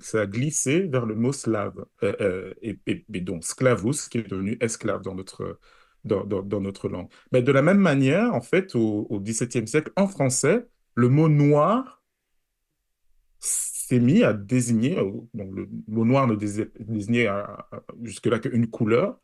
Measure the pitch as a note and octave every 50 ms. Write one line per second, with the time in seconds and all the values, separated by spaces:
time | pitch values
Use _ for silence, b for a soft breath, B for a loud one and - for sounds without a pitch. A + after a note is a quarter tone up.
0 | - - - A2 G#2 G2 G2 A#2+ C3+ D#3 C#3+ - - C3 C#3+ F3 G3 E3+ B2+ B2+
1 | A#2 A2 G#2+ A2 A#2 C3 C#3 - - A#2 A2 G#2 G2+ G2 - G2 F#2+ - _ _
2 | - G2+ - - G#2+ G2 F2+ F#2+ F#2 F#2+ - - - A2+ F#2 - _ - G2+ F2
3 | - - G#2 F2+ F2+ G2 F#2+ D#2+ - - - - C3 B2+ A#2+ F#2+ F2+ A#2 D3+ -
4 | - - - A#2 G#2+ G2 G2 F#2 F#2+ G2+ B2+ B2 A#2+ A2+ - - - G#2+ G2 G2
5 | G2 G2 F#2 F#2 F#2+ - - - F#2+ F#2 - b b b b b b b b b
6 | - B2+ A2 F#2+ - G2+ G#2 F#2 F#2+ G2+ G#2+ G2+ G2 G2 G2 - - G2 F#2 F#2
7 | F2 b b b b b - B2+ B2 C#3 C#3 C3+ C#3+ E3+ G3 G3+ F#3+ E3+ C#3 C#3
8 | C3+ C3+ D3 F#3+ A3+ B3 G3 A#2+ - - - - - - - A#2+ A2+ A2 G#2+ G#2
9 | - - A2 G2+ F#2+ G#2+ A2 - - - - B2 A2 A2 - D#3 - - - F#3
10 | G3 G3 - - C#3 B2+ B2+ - - C#3+ G3 B3 A#3+ - _ _ _ _ _ A#2+
11 | B2 B2 C3 D3+ D#3+ D#3+ D3 D3 C#3+ C#3+ D3 D3 D3+ F3 A3 B3+ C4+ - - _
12 | _ _ _ _ _ _ _ _ _ _ _ _ _ _ _ _ _ _ _ _
13 | _ _ _ _ _ _ _ _ - - - - - - - - - - B2+ B2
14 | A#2+ B2 E3+ A#3 A#3+ A#2 G#2+ G#2 G2 G2 B2+ B2+ A#2+ A#2 A#2 A2 A#2 C#3 F#3 D#3
15 | A2+ G2 G#2 A#2 A#2 - - G#2+ G2 F#2+ F#2+ G2 G2 G2 A2+ A2+ - - G#2+ A2+
16 | A2+ A#2 C3 C#3 C3+ A#2 A2 G#2 G#2 G#2 G2+ G#2+ G#2 - - - A2 G#2+ A2+ G#2
17 | G2 G#2+ A#2 A#2+ A#2 G2+ G2+ G2+ - - - - - _ - - - - - -
18 | A#2+ A#2 G2+ - - A2+ A2+ A2 - C#3 B2 A#2 A#2+ A2+ - - A#2+ G#2 A2+ B2+
19 | F3 G#3 B3+ -